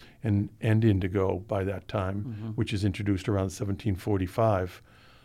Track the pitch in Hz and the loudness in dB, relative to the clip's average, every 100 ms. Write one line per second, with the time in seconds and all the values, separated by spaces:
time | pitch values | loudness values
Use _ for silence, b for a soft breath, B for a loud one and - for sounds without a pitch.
0 | B B 110 101 104 - 123 110 113 95 | B B 0 2 0 -2 2 4 6 4
1 | 92 98 95 90 104 104 95 92 - 107 | 2 0 0 -2 -2 -2 -2 -6 -6 -4
2 | 92 98 110 104 113 107 110 104 101 90 | -2 -4 -6 -8 -8 -4 -2 0 0 0
3 | 101 95 - 98 95 - 101 98 107 92 | 0 0 0 0 0 -4 -6 -4 -2 -2
4 | - 98 92 - 113 98 90 - b b | 0 0 0 0 2 2 -2 -8 b b
5 | b b | b b